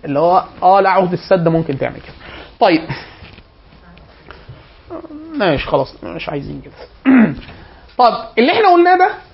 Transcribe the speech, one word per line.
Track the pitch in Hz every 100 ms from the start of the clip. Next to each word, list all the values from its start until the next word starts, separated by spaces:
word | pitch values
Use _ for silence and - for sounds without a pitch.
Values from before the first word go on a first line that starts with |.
| 156
اللي | 139
هو، | 165 180 - -
آه، | 180 196
لا، | 190
عقدة | 185 180
السد | 175 - 190 165
ممكن | 165 160 135
تعمل | 131 -
كده. | - - - - - -
طيب. | 208 160 - - - - - - _ _ _ - - - - - - - - - - - - 339 339 302 320 311
ماشي، | 196 139 -
خلاص، | 147 131 -
مش | - 165 -
عايزين | 147 143 143
كده. | - - - - 262
<clears throat> | 262 208 143 - - - - - -
طب، | 247 190 - -
اللي | 247
إحنا | 427 415
قلناه | 349 349 370
ده | 381 - -